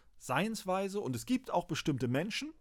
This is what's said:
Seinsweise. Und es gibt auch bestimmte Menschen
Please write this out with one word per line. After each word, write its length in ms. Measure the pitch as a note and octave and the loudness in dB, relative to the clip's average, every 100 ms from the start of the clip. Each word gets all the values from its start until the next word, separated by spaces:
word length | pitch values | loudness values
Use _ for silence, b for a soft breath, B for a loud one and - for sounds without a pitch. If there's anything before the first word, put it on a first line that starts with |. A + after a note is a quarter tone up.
| b b | b b
Seinsweise. 800 | - C3 G#3 A3 F#3 F#3+ G3 G3 | -2 0 2 -2 0 0 0 -2
Und 160 | C3 A#2+ | -2 -2
es 100 | - | 0
gibt 260 | B3+ - | 0 2
auch 140 | F3 - | -2 0
bestimmte 440 | D#3+ - C3+ A#2+ | -2 0 2 2
Menschen 440 | C3 G3+ - D4+ - | 2 0 -2 -6 -10